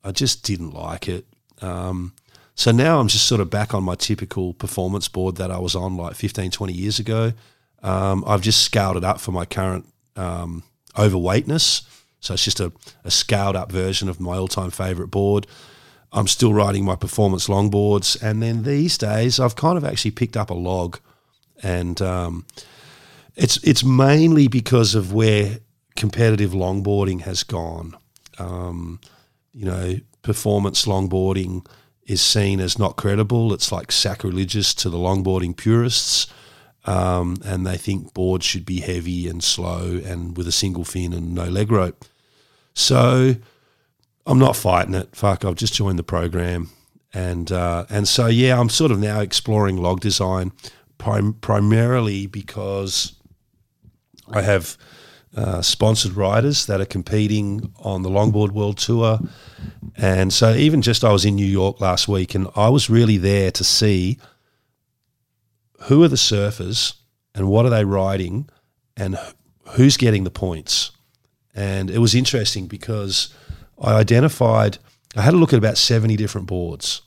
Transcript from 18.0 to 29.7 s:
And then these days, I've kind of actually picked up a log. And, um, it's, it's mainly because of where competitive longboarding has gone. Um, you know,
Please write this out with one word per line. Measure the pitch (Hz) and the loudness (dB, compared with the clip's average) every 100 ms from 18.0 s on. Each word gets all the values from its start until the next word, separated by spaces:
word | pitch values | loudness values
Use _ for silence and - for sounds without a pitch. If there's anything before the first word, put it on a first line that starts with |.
| 87 - | 0 -2
And | 110 107 | -2 -2
then | 113 113 | -2 -2
these | 120 139 170 - | -2 0 0 -2
days, | 107 107 120 123 | -2 0 0 2
I've | 123 110 | 0 0
kind | 151 175 | 0 0
of | |
actually | 143 - 110 | -2 -4 -4
picked | - 113 113 | -2 -4 -2
up | 98 | -4
a | |
log. | 87 87 92 87 - _ _ _ _ _ _ | -4 -4 -2 -4 -8 _ _ _ _ _ _
And, | 95 87 87 87 | -4 -4 -4 -4
um, | 95 90 87 85 - - - - - - - - _ - | -2 -2 -4 -8 -12 -20 -20 -20 -20 -20 -20 -20 _ -2
it's, | 151 - | 0 2
it's | - 131 | 4 4
mainly | 131 127 135 151 165 156 135 | 4 4 6 6 6 6 6
because | 123 107 127 110 107 | 2 2 4 4 2
of | 92 | 0
where | 104 110 107 101 113 _ _ _ - | 2 4 4 0 -4 _ _ _ -4
competitive | 107 - 113 107 101 | -4 2 2 2 0
longboarding | 95 92 95 98 101 98 92 | 0 -2 -2 0 0 0 -2
has | 87 92 | -6 -8
gone. | - 87 82 82 82 - _ _ - - | -6 -6 -8 -10 -14 -18 _ _ -20 -14
Um, | 92 90 90 87 85 87 - _ _ _ _ | -10 -8 -8 -10 -12 -14 -20 _ _ _ _
you | 120 | -8
know, | 98 | -6